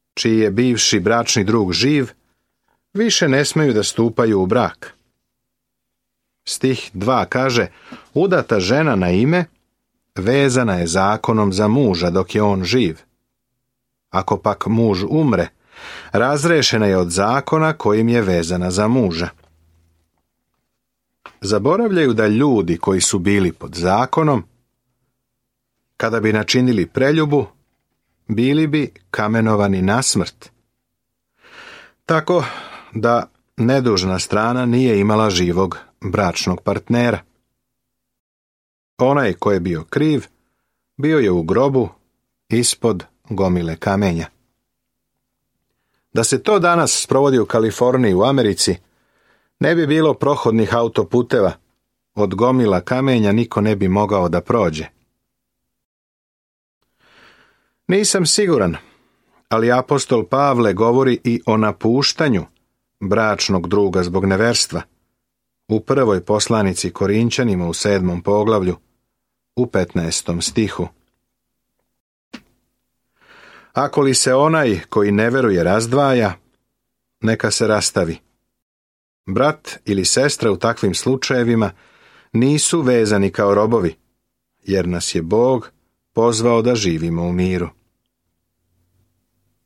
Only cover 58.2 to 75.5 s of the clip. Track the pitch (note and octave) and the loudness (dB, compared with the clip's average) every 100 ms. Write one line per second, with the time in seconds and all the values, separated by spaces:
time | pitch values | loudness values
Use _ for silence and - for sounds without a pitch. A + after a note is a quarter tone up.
58.2 | E3 - G3 C#3+ F2+ D2+ - _ _ _ | 0 0 2 2 0 -2 -12 _ _ _
59.2 | _ _ - A2+ A#2 B2 B2+ C#3+ - A#2 | _ _ -4 0 2 2 0 -2 0 -2
60.2 | C#3+ C3 C#3+ B2 A2 F#2 A2+ B2 C3 A#2 | 0 0 2 2 2 2 2 2 2 0
61.2 | A#2+ A#2 - A2 G#2+ - A2 B2+ C#3 - | -2 -2 0 0 0 0 -2 0 -2 -2
62.2 | D#3 G2 D#2 _ _ _ _ _ G2 G#2+ | 0 -2 -4 _ _ _ _ _ -2 0
63.2 | G#2+ G2+ - F#2+ F2 G2+ G2+ F#2 F2 F#2 | 0 -2 -2 -2 0 0 0 0 -2 -2
64.2 | G2 F#2+ A2+ - - E2+ - _ _ _ | 0 2 0 0 -4 -8 -12 _ _ _
65.2 | _ _ _ _ - A2 - C3+ A#2 F#2+ | _ _ _ _ -4 -4 0 0 2 0
66.2 | - G#2 - A2+ G2 F2+ F2+ - G2 G#2+ | 0 -2 0 0 0 -2 -6 -4 -2 0
67.2 | A#2 B2+ A#2+ F#2 E2+ E2 G#2 G2 F2+ F2 | 0 0 -2 -2 -4 -4 -2 0 -2 -4
68.2 | G2 G#2 G#2+ G#2+ F2+ E2 _ _ _ _ | -2 0 0 0 -2 -4 _ _ _ _
69.2 | _ _ _ - A#2+ G2 F2 F2+ E2 - | _ _ _ -6 -2 -2 -4 -4 -4 -6
70.2 | - E2+ - - G#2 - F2 _ _ _ | -6 -6 -4 -4 -4 -4 -10 _ _ _
71.2 | _ _ _ _ _ _ _ _ _ _ | _ _ _ _ _ _ _ _ _ _
72.2 | _ - _ _ _ _ _ _ _ _ | _ -20 _ _ _ _ _ _ _ _
73.2 | _ - - - _ - C#3+ - C#3 B2 | _ -20 -20 -20 _ -6 -2 0 0 2
74.2 | C3+ C3 D3+ D#3+ C3+ F2+ - A2 G#2 G2+ | 2 2 2 2 0 -2 -2 0 2 2
75.2 | A2+ C3 A#2+ | 2 2 2